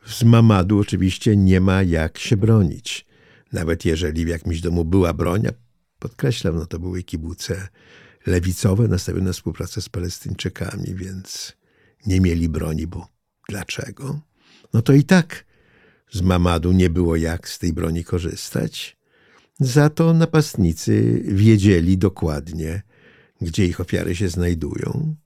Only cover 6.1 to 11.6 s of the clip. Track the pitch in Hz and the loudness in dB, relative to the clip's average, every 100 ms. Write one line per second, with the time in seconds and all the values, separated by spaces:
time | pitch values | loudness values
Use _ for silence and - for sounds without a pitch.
6.1 | - 139 120 92 82 85 87 90 90 87 | -4 -4 -2 -4 -4 -8 -10 -8 -8 -8
7.1 | 87 80 85 - 90 95 _ _ - - | -10 -10 -12 -10 -10 -10 _ _ -20 -20
8.1 | _ - 90 90 90 101 98 113 95 - | _ -2 0 0 -2 0 2 2 0 -2
9.1 | 87 92 87 - 78 87 - - 92 87 | -4 -4 -4 -8 -8 -10 -10 -10 -8 -8
10.1 | - - - 92 - - 98 90 92 92 | -10 -12 -8 -8 -8 -10 -8 -8 -8 -10
11.1 | 95 92 - - _ | -12 -14 -14 -14 _